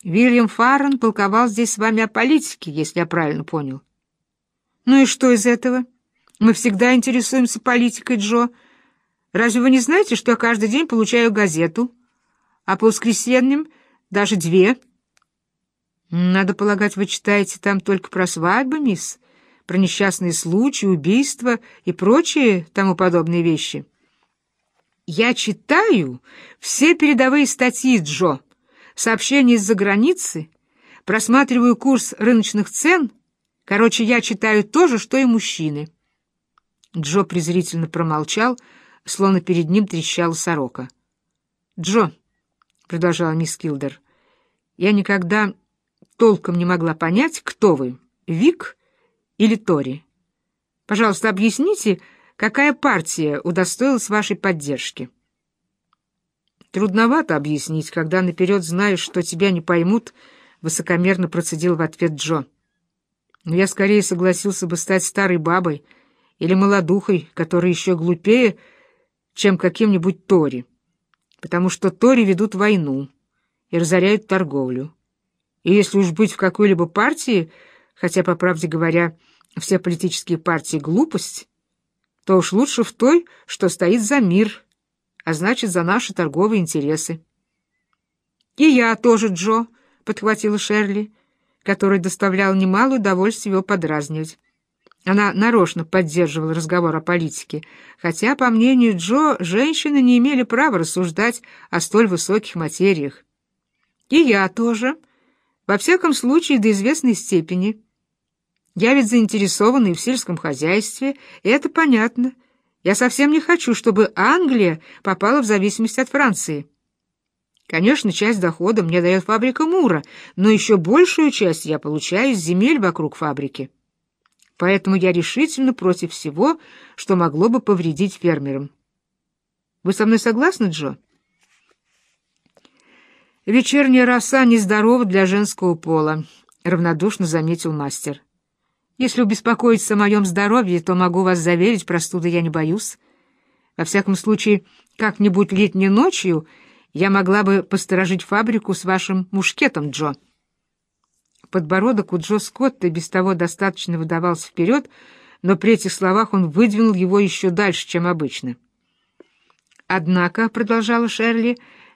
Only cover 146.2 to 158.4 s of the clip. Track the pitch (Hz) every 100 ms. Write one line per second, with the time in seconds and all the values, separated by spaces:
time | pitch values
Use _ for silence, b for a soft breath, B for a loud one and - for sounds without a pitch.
146.2 | 185 160 160 b b b b 147 196 196
147.2 | 185 208 196 196 - 196 - 185 180 185
148.2 | - 202 226 220 - 185 180 185 - 190
149.2 | 185 196 185 - 285 160 147 131 151 -
150.2 | _ _ _ _ _ _ _ _ _ _
151.2 | _ _ _ 185 156 190 226 214 180 175
152.2 | 160 208 - - 262 262 180 165 165 185
153.2 | 190 175 170 - 196 190 - 170 160 165
154.2 | 175 165 - - 170 277 - b b b
155.2 | b b 180 180 214 226 185 - 185 202
156.2 | 220 196 170 151 233 208 226 185 180 202
157.2 | 196 - 190 175 202 160 - 175 175 170
158.2 | 139 -